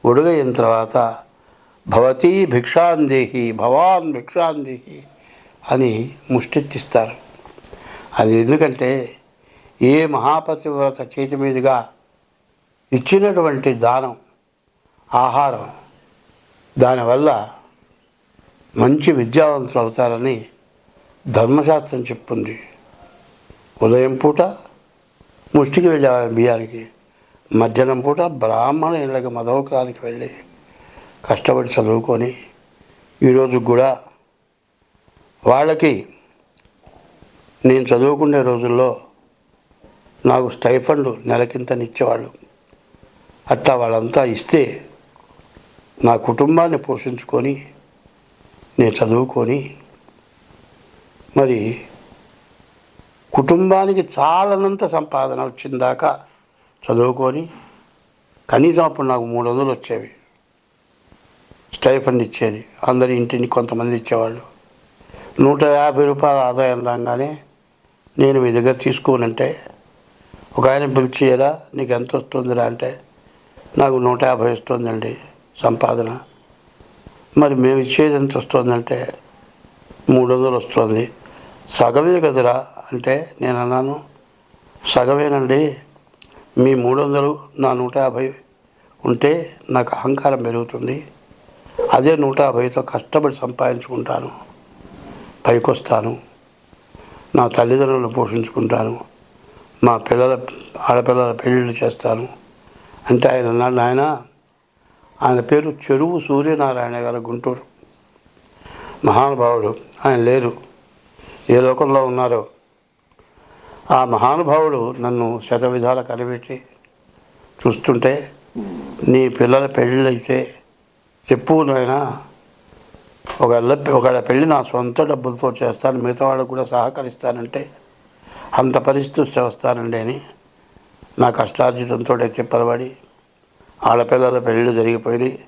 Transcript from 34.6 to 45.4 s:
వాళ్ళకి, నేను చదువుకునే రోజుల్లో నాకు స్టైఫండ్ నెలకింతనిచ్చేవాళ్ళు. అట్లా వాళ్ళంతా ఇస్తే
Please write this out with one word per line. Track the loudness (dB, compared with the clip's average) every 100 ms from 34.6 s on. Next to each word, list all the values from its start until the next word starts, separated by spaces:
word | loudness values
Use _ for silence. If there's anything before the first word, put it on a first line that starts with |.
| _ _ _ _ _ _ _ _ 2
వాళ్ళకి, | 4 4 2 2 0 -6 -20 _ _ _ _ _ _ -20 _ _ _ -20 _ _ _ 2
నేను | 2
చదువుకునే | 4 2 4 2 2 2
రోజుల్లో | 2 0 0 2 0 -2 -12 _ _ _ _ _ _ _ -20 _ _ _ 2
నాకు | 2 0
స్టైఫండ్ | -2 0 0 2 0 0 -4 -4
నెలకింతనిచ్చేవాళ్ళు. | -2 -2 -4 -6 -6 -6 -2 -2 -2 -6 -18 _ _ _ _ _ _ _ _ _ _ -4
అట్లా | 0 2 2
వాళ్ళంతా | 0 0 0 0
ఇస్తే | 0 -2 0 2 2 -4 -16 _ _ _ _ _